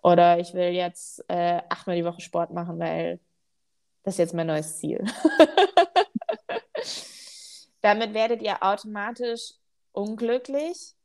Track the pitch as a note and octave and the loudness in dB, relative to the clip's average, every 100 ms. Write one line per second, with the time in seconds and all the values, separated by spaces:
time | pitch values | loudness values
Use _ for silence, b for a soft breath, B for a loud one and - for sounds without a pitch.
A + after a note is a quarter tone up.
0 | F3 F3 F3 E3+ F3 F#3 F3 F3+ F3 - | 6 8 6 4 0 -2 -2 -2 -4 -8
1 | - - - F3 F3 F3 - - - F3 | -18 -18 -6 -2 0 -2 -4 -8 -4 -2
2 | E3+ E3+ - E3+ E3+ F3 E3+ E3 E3 E3 | -2 -6 -6 -4 -4 -6 -8 -6 -4 -4
3 | E3+ E3+ _ _ _ _ _ _ _ _ | -6 -8 _ _ _ _ _ _ _ _
4 | G3 F3+ E3+ E3+ E3 D3+ D#3 - - - | -8 0 0 0 -2 -4 -6 -8 -6 -4
5 | G3+ - D#4+ G4+ D#4 F#4+ G#4 - F4 F#4+ | -6 -2 0 6 6 6 4 4 4 2
6 | F#4 - - - - A#4 _ - B B | 0 -4 -6 -8 -6 -8 _ -10 B B
7 | B B B B B B B _ G#3 G#3 | B B B B B B B _ 2 4
8 | A3+ G#3+ A3+ A3+ G#3 F#3+ F#3+ G#3 G#3+ G#3 | 0 0 0 0 -2 0 0 0 -6 -8
9 | G#3 A#3+ A#3+ A#3 - _ _ _ _ - | -8 -6 -6 -6 -12 _ _ _ _ -8
10 | G#3 A3 A#3 B3 B3 C#4 D#4+ F4 - _ | -6 -4 -2 -2 -2 -4 -4 -8 -16 _